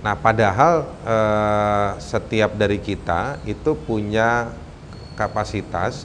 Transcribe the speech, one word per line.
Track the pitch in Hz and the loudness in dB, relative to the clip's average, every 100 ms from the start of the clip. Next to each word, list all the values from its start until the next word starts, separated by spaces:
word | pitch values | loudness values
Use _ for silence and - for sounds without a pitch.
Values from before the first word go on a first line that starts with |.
Nah, | 107 101 | -2 2
padahal, | 113 110 104 98 156 165 139 - - | 2 4 4 6 4 4 0 -8 -2
eh, | 113 107 107 107 104 104 101 101 95 | 2 2 2 2 2 2 2 0 -4
setiap | - 113 - 110 104 104 | -4 -4 0 2 2 2
dari | 104 101 | 0 0
kita | - 95 - 85 117 143 110 | -2 -4 0 0 -2 -6 -8
itu | 104 156 | -2 -2
punya | 156 151 110 104 110 113 117 117 - - - - - - - | -2 -2 -2 0 2 2 2 -2 -10 -16 -16 -16 -16 -14 -4
kapasitas | 104 107 107 104 - 87 98 - | -2 -2 -2 -4 -4 -4 -4 -4